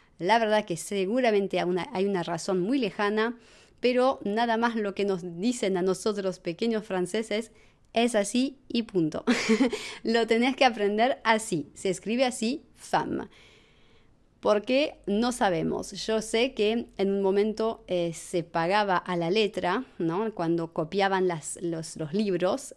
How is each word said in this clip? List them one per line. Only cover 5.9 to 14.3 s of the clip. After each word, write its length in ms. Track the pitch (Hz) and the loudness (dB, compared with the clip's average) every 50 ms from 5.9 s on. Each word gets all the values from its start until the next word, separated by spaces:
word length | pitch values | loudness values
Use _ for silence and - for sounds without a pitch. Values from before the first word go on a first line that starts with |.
| 185 180 - 220 208 202 190 190 180 - | 0 0 0 -2 -2 -2 -2 -4 -4 -4
pequeños 460 | - 175 170 - 226 233 226 214 208 | -6 -8 -4 -2 -2 0 0 -2 -2
franceses, 680 | - 190 185 180 175 - 214 226 - 208 214 233 - - - - - _ _ _ _ - | -2 -2 -2 -2 -2 -2 -4 -4 -2 -2 -4 -4 -6 -12 -20 -20 -20 _ _ _ _ 0
es 220 | 226 233 240 240 | 2 2 4 4
así 420 | 214 202 196 - 247 262 277 277 - _ - | 2 2 2 2 0 0 0 -2 -8 _ -6
y 160 | - 240 220 | -4 -4 -4
punto. 400 | - - 185 160 151 - - - - | 0 0 0 0 0 0 -2 2 2
<laughs> 760 | 240 - - - 220 214 269 240 - - - - - - - | 2 2 4 2 4 4 4 2 0 -2 -8 -10 -12 -8 -2
Lo 220 | - 226 233 233 226 | 0 2 2 4 4
tenés 280 | 226 226 240 269 254 | 4 4 4 2 2
que 100 | - 269 | 4 4
aprender 540 | 254 226 220 208 196 208 214 226 262 269 - - | 4 4 2 0 0 2 4 2 2 2 0 2
así, 460 | 220 226 220 214 - 185 156 139 - - | 2 2 2 2 -2 -4 -4 -4 -6 -10
se 140 | - - 196 | -6 -2 -2
escribe 360 | 175 170 - 196 226 240 262 | -2 -2 -4 -4 0 0 0
así, 380 | 247 240 - 220 220 269 330 - _ _ | 0 0 -2 -2 -2 -2 -4 -8 _ _
femme. 520 | - - - - 165 147 - - - - - - - - - - - _ _ _ _ - - _ - _ _ _ _ _ _ | -20 -10 -2 -2 -2 0 0 -6 -6 -8 -10 -14 -20 -20 -20 -20 -20 _ _ _ _ -20 -20 _ -20 _ _ _ _ _ _